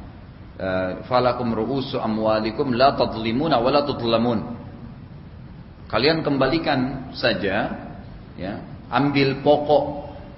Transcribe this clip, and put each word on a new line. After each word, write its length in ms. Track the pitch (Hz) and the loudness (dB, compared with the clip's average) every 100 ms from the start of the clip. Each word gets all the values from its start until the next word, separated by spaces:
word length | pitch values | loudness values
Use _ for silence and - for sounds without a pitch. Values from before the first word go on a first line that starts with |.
| - - - - - - | -16 -18 -18 -18 -18 -6
eh, 360 | 95 92 92 90 | -2 0 0 -4
"Falakum 480 | - 123 123 123 120 | 0 2 4 2 0
ru'usu 480 | 110 113 139 123 127 | 0 0 -2 -2 -2
amwalikum 720 | 110 107 110 110 110 107 139 | -2 0 2 2 2 -2 0
la 240 | 120 139 - | 4 4 6
tadlimuna 640 | 120 110 113 117 123 123 | 0 0 -2 0 2 2
wa 100 | 123 143 | 4 4
la 80 | |
tudlamun." 560 | 143 117 117 113 120 110 85 - - - - - - - - - - - - - - | 2 -2 2 2 4 0 -2 -10 -14 -16 -16 -16 -16 -18 -16 -16 -16 -18 -18 -18 -4
Kalian 320 | 107 139 160 | 2 4 4
kembalikan 880 | 147 139 135 165 160 135 127 139 - | 2 2 2 2 2 0 0 -4 -10
saja, 580 | - 123 98 95 101 143 202 - - - - - - | -2 0 2 0 0 -2 -4 -10 -14 -14 -16 -16 -10
ya, 140 | 92 127 - - - | -8 -8 -10 -14 -2
ambil 560 | 120 143 139 135 135 | 2 4 4 4 4
pokok 400 | 147 147 - 143 - - - - - | 4 4 6 4 4 -4 -10 -14 -16